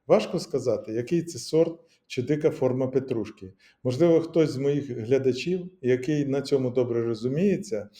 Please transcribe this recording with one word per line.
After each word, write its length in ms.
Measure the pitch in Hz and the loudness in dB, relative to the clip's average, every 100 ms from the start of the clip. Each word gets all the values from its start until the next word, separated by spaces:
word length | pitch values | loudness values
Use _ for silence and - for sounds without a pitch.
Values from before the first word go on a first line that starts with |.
| - | 2
Важко 320 | 196 208 170 | 2 2 -6
сказати, 540 | - 135 117 107 - | -4 -4 -2 -2 -2
який 300 | 110 120 170 | -6 -2 -2
це 160 | 175 - | -2 -10
сорт 400 | - 156 165 165 _ _ - | -2 2 2 -2 _ _ -12
чи 140 | - | -6
дика 280 | 123 151 151 | -2 2 0
форма 380 | - 127 127 131 | 2 0 0 0
петрушки. 680 | 135 127 117 101 - 92 - _ _ | -2 -2 -4 -6 -10 -20 -20 _ _
Можливо, 380 | 127 123 170 165 | -4 2 4 4
хтось 280 | 165 170 151 | 2 2 2
з 80 | 123 | 2
моїх 320 | 139 143 139 | 0 0 -4
глядачів, 800 | 120 107 131 127 123 170 185 180 - | -6 2 2 4 0 -2 -4 -6 -6
який 440 | 123 127 127 151 135 | 0 0 2 0 0
на 160 | 139 | -2
цьому 280 | 135 139 127 | 0 0 2
добре 340 | 120 120 117 | 0 0 0
розуміється, 840 | 117 110 123 143 202 190 - 107 101 | -2 -2 -2 0 2 0 -2 -8 -8